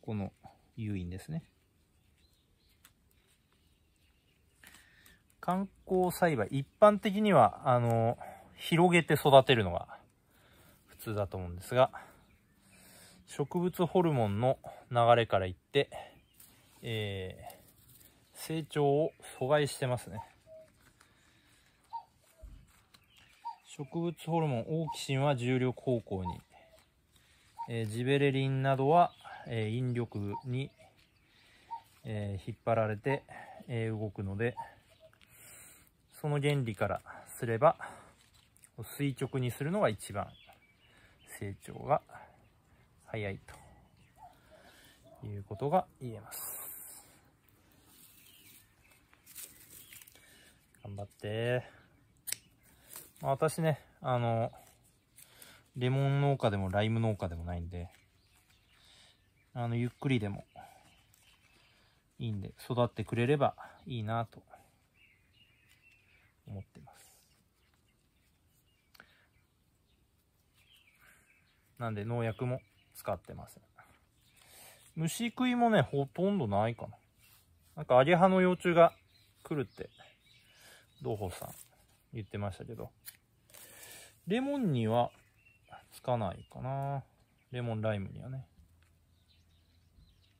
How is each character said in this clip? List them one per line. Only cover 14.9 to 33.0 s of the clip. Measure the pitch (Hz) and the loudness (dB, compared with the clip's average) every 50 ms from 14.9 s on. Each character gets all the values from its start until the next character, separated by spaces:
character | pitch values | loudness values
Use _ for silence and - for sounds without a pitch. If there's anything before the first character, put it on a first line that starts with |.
流 | 127 120 117 117 120 | 2 4 8 8 8
れ | 117 117 - | 8 6 2
か | - 98 | 2 0
ら | 95 | 0
い | 92 | 0
っ | 90 | -6
て、 | _ _ _ - 139 139 - - - - - - - _ _ _ _ - - - - - - - - | _ _ _ 0 0 0 0 -6 -16 -16 -18 -20 -20 _ _ _ _ -20 -20 -20 -20 -20 -20 -20 -12
え | - 123 113 110 107 104 98 95 95 92 95 - - - - - - - _ _ - _ - - - - _ _ _ _ _ | -8 -6 -4 -2 -2 -4 -4 -6 -6 -8 -10 -12 -16 -18 -18 -18 -20 -20 _ _ -20 _ -20 -20 -20 -20 _ _ _ _ _
ー、 | - | -16
成 | - - 160 165 156 | -8 -6 -4 -6 -6
長 | - - 151 147 | -4 0 2 4
を | 143 139 147 156 - - _ - - - - | 4 4 4 2 0 -2 _ -20 -18 -8 -6
阻 | 131 127 | 0 2
害 | 151 151 147 135 | 4 4 2 0
し | - - | -2 -4
て | 139 | -2
ま | 127 123 120 | -2 -2 -2
す | - - | -4 -8
ね。 | 87 117 - - - _ _ - - - - _ _ _ _ - _ _ - _ _ _ _ _ _ _ _ _ _ _ _ _ _ _ _ _ - 932 - _ _ _ _ _ _ _ - - - - - _ _ _ _ _ _ - _ _ _ - - _ - _ _ - - - _ - | -10 -10 -12 -12 -18 _ _ -20 -20 -20 -20 _ _ _ _ -20 _ _ -20 _ _ _ _ _ _ _ _ _ _ _ _ _ _ _ _ _ -12 -12 -12 _ _ _ _ _ _ _ -18 -18 -18 -18 -20 _ _ _ _ _ _ -20 _ _ _ -20 -20 _ -20 _ _ -12 -12 -12 _ -20
植 | - - 147 139 - 170 | -12 -12 -12 -8 -6 -4
物 | 165 170 160 - - | -4 -4 -4 -6 -6
ホ | 165 160 165 | -2 0 0
ル | 160 151 | 2 2
モ | 131 113 | 0 -2
ン、 | 113 - | -2 -2
オ | 156 160 165 147 | -4 -4 -4 -4
ー | - | -6
キ | - | -8
シ | - - 139 | -4 -2 0
ン | 131 | 2
は | 139 147 143 | 2 2 2
重 | 123 120 123 131 127 | 2 2 0 2 2
力 | 127 127 120 - | 2 0 -2 -2
方 | - - 127 117 | -2 -2 -2 -2
向 | - - 104 92 92 | -2 -4 -6 -6 -4
に、 | 90 87 - - _ _ - - - - - _ _ _ _ _ _ _ _ _ _ _ _ _ _ _ - - - | -6 -6 -8 -12 _ _ -20 -20 -20 -20 -20 _ _ _ _ _ _ _ _ _ _ _ _ _ _ _ -14 -10 -6
え | 120 113 113 | -4 -4 -4
ー、 | 107 | -4
ジ | 107 117 123 | -4 -4 0
ベ | 127 139 139 | 2 2 4
レ | 139 143 | 4 2
リ | 131 135 135 135 | 2 2 0 0
ン | 135 135 131 | 0 0 2
な | 135 139 | 2 2
ど | 131 135 139 | 2 4 4
は、 | 160 175 175 - - - - - - - - - | 6 6 6 4 2 -12 -20 -18 -18 -16 -12 -6
え | 117 113 110 107 | -4 -4 -2 -2
ー、 | 110 123 | -2 -2
引 | 127 127 120 | -2 -2 -2
力 | 120 117 - - 110 101 101 101 107 - | -2 -4 -4 -6 -6 -6 -6 -6 -6 -6
に、 | 131 123 131 139 - _ _ - - _ _ _ _ _ _ _ _ _ _ _ - - - _ - 932 - - _ _ - _ | -6 -6 -6 -6 -8 _ _ -20 -20 _ _ _ _ _ _ _ _ _ _ _ -20 -20 -20 _ -16 -16 -16 -16 _ _ -16 _
え | 123 110 107 104 101 98 95 - | -8 -6 -6 -4 -4 -6 -6 -8
ー、 | - | -10
引 | 110 | -12
っ | _ _ | _ _
張 | 123 117 | 0 2
ら | 110 110 107 | 2 2 0
れ | 107 | -2
て、 | 101 | -4